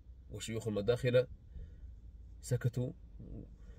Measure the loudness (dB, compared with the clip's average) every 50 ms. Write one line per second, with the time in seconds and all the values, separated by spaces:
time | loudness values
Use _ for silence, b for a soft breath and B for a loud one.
0 | -18 -16 -16 -16 -12 -10 -8 -6 -4 -4 -2 -2 0 0 2 4 6 6 6 6
1 | 6 8 8 8 8 6 2 -12 -14 -12 b b b b b b b b b -12
2 | -14 -14 -14 -14 -14 -14 -14 -10 -2 0 2 2 2 2 2 2 0 -2 -2 -8
3 | -12 -14 -14 -12 -10 -10 -8 -8 -10 -10 -12 -14 b b b